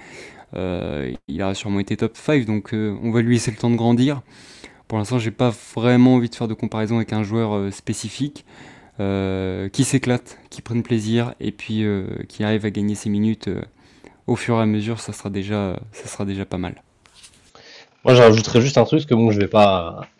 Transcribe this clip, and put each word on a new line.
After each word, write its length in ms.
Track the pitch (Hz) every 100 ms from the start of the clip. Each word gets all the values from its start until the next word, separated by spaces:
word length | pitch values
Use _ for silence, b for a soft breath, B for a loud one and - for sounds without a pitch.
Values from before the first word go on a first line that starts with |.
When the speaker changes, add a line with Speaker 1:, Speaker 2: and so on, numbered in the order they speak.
| B B B B -
Speaker 1:
euh, 580 | - 92 87 87 76 65 64 -
il 140 | 76
aurait 120 | 95
sûrement 260 | 98 107 101
été 160 | 98 107
top 200 | 113 -
five, 280 | - 151
donc, 300 | 110 107 -
euh, 220 | 110 107 98
on 80 | 117
va 120 | 113
lui 120 | 117
laisser 160 | 120 117
le 60 | 110
temps 140 | 123
de 60 | 117
grandir. 460 | 117 120 131 139 B B B B B B -
Pour 120 | 110
l'instant, 200 | 104 127
j'ai 120 | 110
pas 240 | 104 123 104 -
vraiment 400 | - 117 123 127
envie 140 | 127 120
de 60 |
faire 140 | - 117
de 60 |
comparaison 420 | 110 113 110 107 117
avec 180 | 107
un 80 | 107
joueur, 340 | 101 113 113 104
euh, 140 | 98
spécifique, 720 | 95 - 107 113 - 143 - B B B B B -
euh, 680 | 98 98 95 95 95 92 98
qui 120 | -
s'éclate, 560 | 127 131 127 123 - - _
qui 100 | -
prenne 220 | - 117
plaisir, 520 | 113 117 107 117 120 -
et 120 | 107
puis, 320 | - - 110
euh, 220 | 107 101 95 - -
qui 160 | -
arrive 220 | 107 107 107
à 40 |
gagner 260 | 101 101 101
ses 120 | 107
minutes, 400 | 104 107 110 -
euh, 140 | 90 - B B B B B -
au 100 | 117
fur 220 | - 117
et 40 |
à 40 | 110
mesure, 340 | 107 104 113
ça 140 | -
sera 160 | 104 104
déjà, 500 | 98 98 104 98 - -
ça 140 | - -
sera 200 | - 101
déjà 180 | 98
pas 140 | 95 92
mal. 240 | 90 - _ _ B B B B B B B B B _
Speaker 2:
Moi, 100 | -
je 60 | 123
rajouterais 400 | 117 110 104 120
juste 160 | 131 127
un 80 |
truc, 160 | 113 151
parce 80 | 147
que 60 |
bon, 160 | 117 113
je 100 | 104
vais 80 | 98
pas, 580 | 110 101 95 85 95 - _